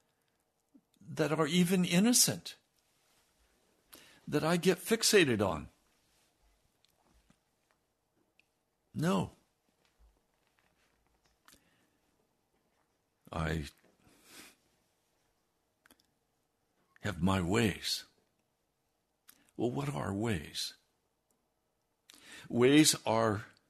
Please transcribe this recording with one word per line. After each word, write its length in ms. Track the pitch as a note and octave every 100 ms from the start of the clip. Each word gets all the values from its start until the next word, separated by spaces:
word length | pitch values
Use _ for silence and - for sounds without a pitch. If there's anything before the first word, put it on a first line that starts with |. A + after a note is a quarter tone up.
| _ _ _ _ _ _ _ _ _ _
that 300 | G2+ C#3 D3
are 160 | D3+ D3+
even 380 | F3+ F3 F#3+ F3+
innocent, 720 | F3 A3+ A#3+ - A2 - - _ _ _ _ _ _ _ _ _ _ _ _ _ - - - -
that 160 | D3
I 140 | D#3 F3
get 200 | F3 F3
fixated 580 | - A3+ - G#3 D3 A2
on. 280 | G2+ D#2 - _ _ _ _ _ _ _ _ _ _ _ _ _ _ _ _ _ _ _ _ _ _ _ _ _ _ _ _ _ _ _ _
No. 380 | A2+ D#3+ F#3+ B2+ - _ _ _ _ _ _ _ _ _ _ _ _ _ _ _ _ _ _ _ _ _ - _ _ _ _ _ _ _ _ _ _ _ _ _ _ _ _ -
I 340 | F2+ D#2+ D#2+ C#2+ - _ _ _ _ _ - - _ _ _ _ _ _ _ _ _ _ _ _ _ _ - _ _ _ _ _ _ _ _ _ -
have 200 | G#2+ E2
my 200 | F2+ F#2+
ways. 640 | E2+ A2 A2 D2+ - - - _ _ _ _ _ _ _ _ _ _ _ - _ _ -
Well, 160 | A#2+
what 220 | C3+ C#3+
are 200 | C#3+ F#2+
ways? 600 | G2 A#2 F2+ D#2 - - - _ _ _ _ _ _ _ _ _ _ _ _ _ - - - -
Ways 460 | A#2 B2+ D3 D3+ - -
are 400 | A2 A2+ G#2 - _